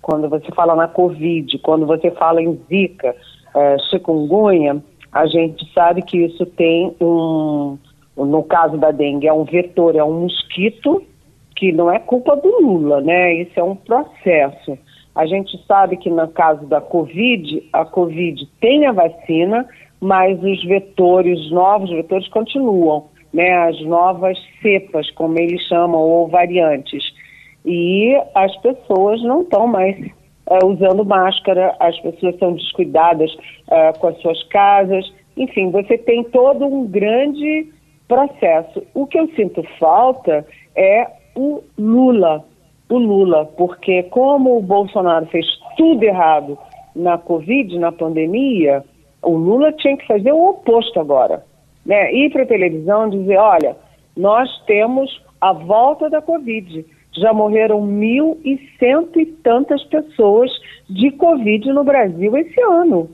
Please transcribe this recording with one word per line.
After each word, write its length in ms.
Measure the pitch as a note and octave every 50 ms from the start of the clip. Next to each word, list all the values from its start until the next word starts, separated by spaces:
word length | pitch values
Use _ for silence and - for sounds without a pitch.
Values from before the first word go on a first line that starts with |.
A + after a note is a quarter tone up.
quando 260 | - - D#3 D3+ D3+
você 240 | D3 D3 D3+ - -
fala 240 | - - E3+ E3+ E3
na 140 | D#3+ E3 E3
covid, 680 | - - F3+ F3+ D#3 D3+ D#3 E3+ E3+ D#3+ D3 - - C#3
quando 260 | - - D#3 D#3+ D#3
você 260 | D3 D#3+ D#3+ D#3+ E3+
fala 300 | E3+ - E3+ D#3+ E3 E3
em 180 | E3 E3+ D#3+ C3+ -
Zika, 480 | _ E3+ G3 F#3+ F3 - - - B2 A#2+ - - - - _ _ - _
é, 220 | C#3+ C#3+ C#3+ C#3 C#3 C3+ -
chikungunya, 920 | - B2+ - - E3 D#3 D3+ D3 E3+ G#3 A3 G#3 F#3+ E3+ D3 C#3+ C#3 D3 D3 _ _ _ - _
a 160 | - - D#3
gente 380 | D#3 D#3+ E3+ E3 D#3+ D#3+ - D#3+ - -
sabe 280 | F#3 F3 E3+ F3 F3+
que 160 | F#3 - -
isso 280 | F3 E3+ E3+ E3+ - F3
tem 480 | E3+ _ - E3+ E3 E3 E3+ F3+ F#3 E3+ -
um, 800 | F3 E3+ E3+ E3 E3 E3 D#3+ D#3 D#3 D3+ D3 D3 C#3+ C#3+ C#3 C#3 _ _ _ _ _ _ _
no 260 | - C#3 C#3 D3 D#3+ D#3
caso 340 | D#3 - E3+ E3 D#3 D#3
da 140 | D#3 C#3+ D3+
dengue, 360 | D3 C3+ D3 C#3+ C#3 C#3+ C#3
é 40 | D#3
um 140 | D#3 D#3 D#3
vetor, 500 | C#3 D3+ F3 F3 F3 - - E3+ E3+ D#3
é 80 | D#3 D3+
um 200 | D3+ D#3+ E3 F3
mosquito, 760 | F3 E3+ - - _ - F3 F#3+ A3 G#3+ - - C#4+ D#4+ G4 - _ _ _ _ _ _ _ _ _ _
que 160 | - F#3+ F#3
não 180 | E3 E3 F3 E3+
é 100 | F3+ A3+
culpa 360 | - - B3 B3 B3 D#4 C#4+
do 140 | C#4+ D4 F#4 A4+ B4
Lula, 380 | E4 B3+ F#3+ E3+ D3+ D3 D3 C#3+
né? 340 | C#3 D#3 E3+ F3+ F3+ F3 E3+
Isso 220 | E3 F3 E3+ _
é 60 | - E3+
um 140 | F#3 G3
processo. 1000 | G3 _ - A3+ C4 D4 - - - - G3 E3+ D#3 C#3 C#3+ D#3+ - - - C#3 C3+ _ _ _ - _ _ _
A 100 | - D#3+
gente 320 | D#3+ F3+ G3 G3 G3 - F3 -
sabe 300 | _ G#3 G3 G3 F3 F3+
que 140 | F3+ - F#3
no 180 | E3+ E3 D#3+
caso 380 | - - - E3+ D#3+ D#3 D3 D3
da 160 | C#3 D#3 D3
covid, 840 | - - - F3 D#3 - D#3 E3+ A3 B3+ A#3+ G3 D#3+ D3 D3+ - - _
a 140 | - C#3+ D#3+
covid 600 | D#3+ - F#3+ F3 E3+ D#3 D#3+ F3 E3+ D3 C3+ C#3+ - _ _
tem 260 | - A3+ C4+ D4+ D4
a 60 | C#4
vacina, 720 | A#3 F#3 E3+ E3 E3 - - - E3 D#3+ E3+ F#3+ G#3+ A#3 C4 B3 - - - _ _ _
mas 360 | F#3 F#3+ G3 F#3+ F#3 F#3+ G3 E3+ F3
os 180 | G3 G3 F#3 F#3+
vetores, 840 | F3 G3 G3 G3 - _ - F#3 F3 F3+ F#3 F3+ F3 F3+ E3 D#3 D3+
novos 400 | D#3+ F3 F3+ F#3+ G3+ G#3+ G3 F#3
vetores 380 | F3 D#3+ E3 E3 F#3+ F#3+ F#3+
continuam, 760 | - - A3+ A3 A3+ - C#4 C4+ A#3+ G3+ F3+ E3+ D#3+ D3+ D3+ D3+ _ _ _ _ _ -
né? 360 | D#3+ F3 F3+ F3+ F3 E3+ E3
As 120 | D#3 D3 D#3
novas 520 | D#3 E3+ E3+ F3 F#3 F#3+ E3+ F#3 F#3+ F#3 F#3 - - - -
cepas, 480 | - G#3+ G3 F#3+ F#3+ - - D#3 D3+ -
como 280 | - - E3 D#3+ D#3+ D#3+
eles 220 | E3+ E3+ F3 F3 -
chamam, 340 | - F#3 E3+ F3 E3+ E3 D#3+
ou 260 | D#3+ D#3+ E3 E3+ E3+
variantes. 720 | D#3+ E3 F3+ F3 F3 F3 F3+ E3 D#3 D3 C3+ C3 - - C#3 - - _ _ - - - - - - _ _ _
E 480 | D#3 F3 F3 E3+ F3 F#3 G3 G#3+ A#3 C4+ C#4 - - -
as 180 | G3 F#3+ F#3+ G3
pessoas 680 | - - A#3+ C4+ B3+ - - G#3 F#3+ F#3+ G3+ G#3+ A#3 A#3
não 180 | A#3 B3+ D#4+
estão 240 | F4+ F4 - G3+ A3
mais, 300 | A#3+ A3+ F#3+ F#3 F#3+ G3 - - - - _ _ _ _ _ _
é, 180 | - F3+ F#3 F#3
usando 400 | F#3+ G3+ D#3+ F#3+ F#3+ F#3+ G3 G#3+
máscara, 680 | G3 G#3 F#3+ F#3 F#3+ F#3 - - - F#3+ F3+ F#3 F#3 - -
as 180 | - E3+ E3 -
pessoas 360 | - E3+ E3 - - F3+ F3
são 160 | - G3 F3+ F3
descuidadas, 840 | D3+ - - - - F3+ D3+ - D#3+ D#3+ E3+ E3+ D#3 D#3+ D#3 - - - - - - _ -
é, 220 | - E3 D#3+ D#3+ D#3+
com 140 | D#3+ -
as 140 | E3+ E3 E3
suas 220 | - E3+ E3 E3 -
casas. 680 | _ - G3+ G3+ G3+ G3+ G3+ G3 F#3 G3 F#3+ F#3+ - - _ _ _ _
Enfim, 360 | - C4 B3+ - G#3+ F#3+ F#3
você 260 | F3 G3+ G3 - A#3
tem 280 | A#3 - - A#3 A#3 A#3
todo 400 | A#3 - B3+ B3 C4+ C#4 A#3+ C#4
um 200 | C#4 C4+ C#4 B3+
grande 840 | G#3 F3+ G3+ G3 G#3 A3+ B3 C#4 D4 C#4 D4 D4 D4+ D#4 D#4 D#4 - _ _ _ _ _ _ _
processo. 760 | _ A#3 B3+ C#4 C#4+ - - - F3 E3 D#3 E3+ - - - - _ _
O 140 | - C#4
que 100 | C4+ -
eu 100 | E4+ D#4+ D#4
sinto 340 | - - G#3 F3 - - D#3+ - - -
falta 680 | E3 D#3+ E3 G3 A#3+ C4 C4 B3+ - F3 D#3 D3 D3 - - _ _ _ _
é 320 | - F#3+ F#3+ G3+ A3+ A#3+ - - - _ _ _
o 280 | - C4+ D4 D4 C#4+ - _ _
Lula, 680 | - G#3 G#3+ A3+ B3 C4 B3+ B3 G#3+ F3+ E3 D#3 D3+ D3+ _ _ _ _ _ _ _ _
o 100 | _ A#3
Lula, 480 | B3 A#3+ A3 G3+ G3 G3 F#3 E3 D#3 D3+ D#3 -
porque 460 | - F3+ F3 - - - G#3 F#3 F3+ F3+
como 540 | F3+ - B3 B3+ C4+ C#4+ C#4+ C4 C4 B3
o 40 | A#3
Bolsonaro 640 | G3+ F3+ G3 G3+ G3+ F#3+ - G#3+ F#3 F3 E3 E3 D#3+
fez 220 | D#3+ - E3+ D#3+ - - - _ - -
tudo 280 | - D#4+ E4 E4 A#3 G#3
errado 540 | G#3+ F#3+ F3+ E3+ D#3 D#3 D3+ C#3+ C#3+ C#3+ C#3+ - - - - - _ _
na 220 | E3 F3 F3 F3
covid, 600 | E3+ E3+ - F3 E3 D3+ E3+ A#3+ C#4 C4 F#3+ F3 F3
na 120 | E3+ E3+
pandemia, 920 | E3 - E3 D#3+ E3 D#3+ D#3+ D#3+ F#3+ A#3 C#4 C#4 B3 F#3+ D#3 C#3+ C#3 C#3+ C#3 _ _ _ _ _ _ _ -
o 120 | E3+ E3+
Lula 360 | E3 E3 F3+ G#3+ B3+ D4 D#4
tinha 260 | D4+ D4+ - C#4+ C#4
que 80 | C#4 -
fazer 260 | - A3+ G#3 F#3+ B3+
o 180 | D4 D#4+ E4+ F#4+
oposto 500 | F#4+ F#4+ - B3 A3+ A#3 A3+ G#3+ - F3+
agora, 440 | D#3 D3 C#3+ C3 A#2+ G2 D#2+ - - _ _ _ _ _ _ _ _
né? 300 | - G3 G#3 F#3+ C3 -
Ir 160 | B3 C#4+ D4+
pra 160 | D4 C#4+ C4
televisão 600 | B3+ A#3 G#3 F#3 F3 D#3+ D#3+ D#3 F3 G3+ G#3+ A3
e 100 | A3 G3
dizer, 200 | G3 F#3+ F#3+ G3
"Olha, 380 | F#3+ G#3+ G#3+ F#3+ E3 D3 B2+ A#2 - _ _ _ _ _ _ _
nós 340 | D#3+ F3+ G3+ G#3+ A#3 C4 - - - _
temos 520 | - G#3+ G#3 G#3+ A#3 B3+ C4 C4+ C4+ - - _ _ _ _
a 100 | - F#3+
volta 600 | F#3 D#3 D#3+ E3+ G#3 A3 A#3+ C4+ D4+ D4+ D#4 D4+
da 100 | D#4 D4+
covid. 640 | D4+ E4 E4 E4 C#4+ A#3 A3+ A3 F#3+ F3+ E3 D#3+ D#3+ _ _ _ _ _
Já 220 | _ E3+ F#3 A3 A3
morreram 480 | G#3+ G#3+ G#3+ G#3 A3 A3 A3 G#3+ G#3
mil 580 | G#3 G3+ G3+ G#3 G#3+ A3 A#3+ C4+ D4+ D#4+ D#4 - -
e 140 | C4 C#4 C4+ - - _
cento 420 | _ B3 A#3+ C4 D#4 E4+ E4+ - E4
e 60 | D#4+
tantas 580 | D#4+ - - _ A#3+ A#3 B3 C#4 - C#4+ C#4 -
pessoas 680 | - - D#4 D4+ D#4 - - A3 G3+ G3+ A3+ B3 B3 - - - - - - _ _
de 220 | F#3+ F#3 A3+ C#4+
covid 560 | C4+ - F4+ E4+ E4 C4+ A3+ G#3 G#3+ G#3+ G#3+ C4+ C4+
no 100 | C#4+ C#4+
Brasil 540 | C4 C#4 C4+ A3+ F#3+ E3+ E3 F#3 G#3+ A3+
esse 240 | C#4+ E4 E4 - B4+
ano." 480 | B4 A4 F4 E4+ F4 E4+ A3+ F3 E3 E3